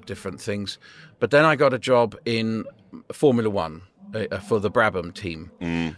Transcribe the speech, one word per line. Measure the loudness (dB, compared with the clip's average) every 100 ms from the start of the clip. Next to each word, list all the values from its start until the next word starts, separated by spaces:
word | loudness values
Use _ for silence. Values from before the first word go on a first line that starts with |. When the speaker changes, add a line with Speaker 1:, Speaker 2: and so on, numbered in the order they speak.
| -10
Speaker 1:
different | -10 -10 -10
things. | -6 -6 -6 -10 -16 -20 -20 -4
But | 2
then | 4 6
I | 4
got | 2
a | 2
job | 2 4 2 -2 -4
in | -2 -2 -4 -8 -14 _ -20 -14
Formula | 2 4 4 2
One, | -2 -4 -8 -20 _ -12
uh, | -8 -6 -6
for | -2 -2
the | 0
Brabham | 2 2 2 -8
team. | -8 -8 -8 -12 -8
Speaker 2:
Mm. | -4 -2 -2